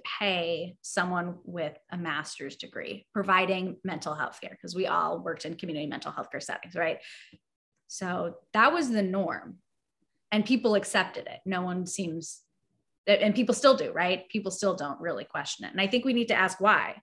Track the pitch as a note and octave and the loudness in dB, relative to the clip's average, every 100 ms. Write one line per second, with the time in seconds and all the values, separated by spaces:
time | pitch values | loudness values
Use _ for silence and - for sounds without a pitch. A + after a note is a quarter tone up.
0 | - - G3+ F3+ E3+ E3 F3 - - - | -8 -4 0 0 0 -2 -6 -12 -6 -2
1 | F3+ F3+ F3 F3 - F3 D3+ D3+ _ F3+ | 0 0 -4 -8 -10 -6 -6 -8 _ -6
2 | E3+ D3+ D3+ - C#3 - - - - G#3 | -4 -4 -4 -8 -10 -12 -14 -12 -10 -12
3 | - G#3 F#3+ F#3 F#3 F#3 F#3 - F3+ - | -8 -4 2 4 4 0 -2 -6 -8 -6
4 | D#3+ D3+ C#3 - - - F3+ F3 F#3+ F3 | -6 -4 -6 -8 -16 -14 -10 -4 0 2
5 | D#3+ E3+ E3+ D3+ D#3 E3 F3+ D3+ D3+ C3+ | 0 -2 -4 -6 -8 -8 -6 -6 -6 -6
6 | D3 C#3+ - C#3 - - F3+ E3+ E3 - | -8 -8 -8 -8 -8 -10 -8 -4 -2 -2
7 | - - - - _ _ _ _ _ - | -8 -20 -20 -20 _ _ _ _ _ -8
8 | F#3 F3+ F3 F3 _ G#3+ B3 E4+ C4+ A3 | -6 -4 -4 -8 _ 6 6 6 4 2
9 | F#3+ F#3+ E3+ - - F#3 _ _ _ _ | 2 2 0 -4 -8 -18 _ _ _ _
10 | _ _ _ G#3+ G#3+ B3+ A#3+ G3+ G3+ G#3 | _ _ _ 0 4 4 4 4 4 2
11 | F#3 - - - F#3+ F#3 F3+ F3+ F3+ - | 0 -2 -10 -10 -4 -2 -2 -2 -4 -4
12 | E3+ E3 D#3+ - _ _ _ _ _ _ | -6 -6 -10 -14 _ _ _ _ _ _
13 | - G3 G#3 G#3 A#3 A#3+ C#4 B3 C#3+ D#3+ | 4 4 4 4 2 6 6 6 2 0
14 | F3+ F#3 - G#3+ F#3+ F#3 G3+ F3+ C#3+ - | 0 0 -4 -6 -4 -2 0 0 -4 -6
15 | E3+ B2 A2+ D3+ D3+ - - F#3 G3 B3 | -6 -6 -6 -8 -6 -8 -6 -2 2 2
16 | C4 A#3+ A3+ G#3+ F#3 - G3 F3 G#2+ - | 2 2 4 4 2 4 4 4 2 -6